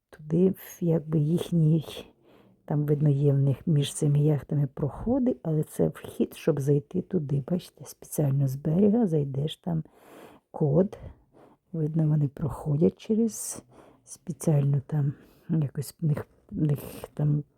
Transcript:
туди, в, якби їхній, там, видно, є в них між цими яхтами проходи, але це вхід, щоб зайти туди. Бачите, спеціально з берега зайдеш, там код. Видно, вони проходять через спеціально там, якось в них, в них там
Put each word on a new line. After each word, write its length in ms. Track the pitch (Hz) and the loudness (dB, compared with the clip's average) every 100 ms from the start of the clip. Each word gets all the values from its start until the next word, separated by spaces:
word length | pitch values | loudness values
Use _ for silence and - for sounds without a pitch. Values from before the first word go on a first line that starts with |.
| _ | _
туди, 400 | - 151 165 190 | -20 -2 2 2
в, 280 | 190 - - | 2 -8 -4
якби 380 | 175 165 151 160 | 0 0 0 0
їхній, 640 | 147 170 - 170 156 160 - - - _ _ - _ _ | 2 0 0 2 4 2 0 -12 -16 _ _ -20 _ _
там, 220 | - 147 147 | -4 -2 0
видно, 220 | 151 151 | 2 2
є 240 | 139 143 | 4 2
в 60 | 139 | 4
них 280 | 139 131 - | 2 0 2
між 280 | 147 139 | 2 2
цими 260 | - 151 147 | 0 2 4
яхтами 480 | 147 147 - 147 143 | 4 2 0 -2 -2
проходи, 640 | - 151 - - 269 247 - | -2 -6 -4 -2 0 0 -2
але 200 | - 156 | -2 -2
це 260 | 156 - 165 | -2 0 0
вхід, 460 | - - - 226 - | -2 -10 -4 -4 -2
щоб 240 | - 147 | -2 0
зайти 420 | 135 143 - 180 | 2 2 0 -6
туди. 420 | - 185 143 143 131 | -4 -4 -2 -4 -2
Бачите, 340 | 180 - - | -4 -6 -18
спеціально 640 | 135 - - - 147 139 139 | -20 -20 -8 -2 0 2 0
з 80 | 135 | -2
берега 500 | 151 165 208 226 214 | -2 4 4 4 2
зайдеш, 500 | 160 143 139 151 - | 0 0 -4 -6 -6
там 280 | - 165 - _ - - - - _ | -4 -4 -6 _ -20 -20 -20 -20 _
код. 480 | - 151 147 196 - - - _ _ - _ _ | -2 2 2 2 -4 -16 -18 _ _ -20 _ _
Видно, 360 | 165 151 156 156 | -4 -2 0 2
вони 200 | 151 143 | 2 0
проходять 680 | - 139 - - 147 180 - | -2 -6 -6 -4 2 2 0
через 640 | - 220 233 - - - - - - _ | -2 0 0 -2 -10 -12 -14 -20 -20 _
спеціально 760 | - - - - - 147 143 139 - | -20 -14 -12 -4 0 2 2 0 -2
там, 260 | 151 143 - - _ - | -2 -2 -4 -14 _ -4
якось 460 | 160 139 - 135 - | -2 -2 -4 -12 -4
в 60 | 165 | -2
них, 200 | 147 - _ _ | -2 -6 _ _
в 120 | - | -2
них 160 | 151 143 - - - | -2 -2 -6 -16 -12
там 280 | - 147 147 - | -2 0 0 -2